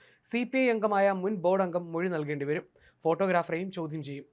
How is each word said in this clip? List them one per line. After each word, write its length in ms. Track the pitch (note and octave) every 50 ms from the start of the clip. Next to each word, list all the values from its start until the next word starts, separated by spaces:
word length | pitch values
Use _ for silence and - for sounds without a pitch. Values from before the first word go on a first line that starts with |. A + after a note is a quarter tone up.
| _ _ _ _ - -
സി 100 | A#3 A#3+ B3 A#3+
പി 80 | C4 C4 C4
ഐ 20 | A#3+ A3+
അംഗമായ 400 | G#3+ G#3+ G#3+ G3+ G3 G3 G3 G3 F#3
മുൻ 140 | F3+ G#3 A3 F3 D#3+
ബോർഡ് 200 | F3+ F#3+ F#3+ F#3+
അംഗം 200 | F3 E3 F3 F3 E3 D#3+
മൊഴി 180 | E3 F3+ F#3 E3+
നൽകേണ്ടി 320 | D#3 D3+ C#3+ D3+ C#3+ C#3+ C#3+
വരും. 160 | D3+ F#3 - - _ _ _ - _ _ -
ഫോട്ടോഗ്രാഫറെയും 640 | D#3+ E3 D#3+ G3 F#3 F3+ E3+ E3 - E3 E3+ F#3+ F#3+ -
ചോദ്യം 260 | F3 D#3+ D3+ D#3 D#3 C3+
ചെയ്യും. 180 | C#3+ C#3 C#3 - -